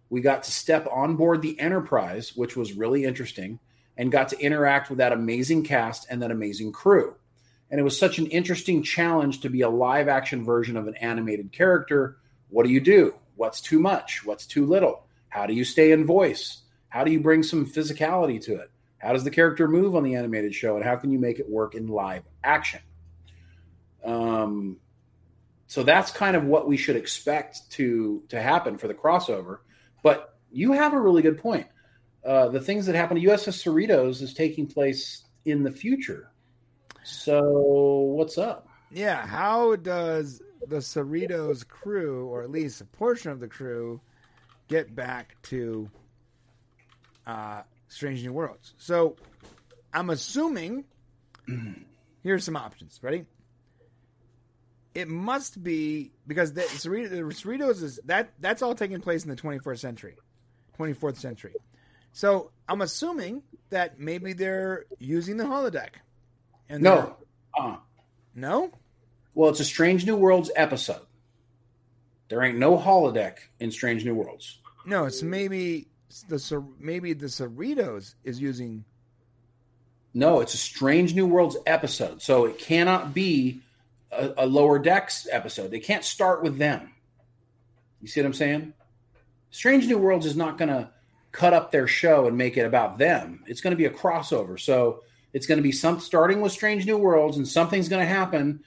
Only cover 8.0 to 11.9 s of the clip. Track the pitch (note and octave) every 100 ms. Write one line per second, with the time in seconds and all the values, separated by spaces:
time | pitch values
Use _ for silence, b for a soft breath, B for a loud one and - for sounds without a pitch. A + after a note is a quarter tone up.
8 | F#3 F3+ D#3 E3 F3+ F3+ - E3 - -
9 | E3+ E3 C#3+ C3+ C#3 B2+ A#2+ A#2+ B2+ C#3
10 | C#3+ C3+ C3 B2+ A2+ A#2+ A#2 A2+ G#2+ A2
11 | A#2 A2+ A2 G#2 G2 - F#3 F3 C#3